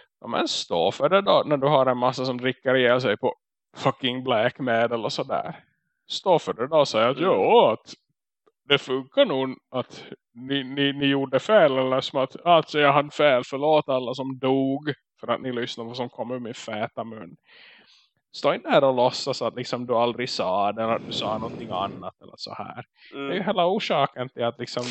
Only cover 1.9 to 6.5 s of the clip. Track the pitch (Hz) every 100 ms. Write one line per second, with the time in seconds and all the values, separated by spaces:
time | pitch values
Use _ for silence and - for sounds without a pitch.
1.9 | 123 123 127 131 123 127 123 135 131 123
2.9 | 127 127 104 127 - _ _ _ - 139
3.9 | - 127 127 131 113 120 - 131 113 117
4.9 | 117 113 - 135 104 - - _ _ _
5.9 | _ - - 196 160 -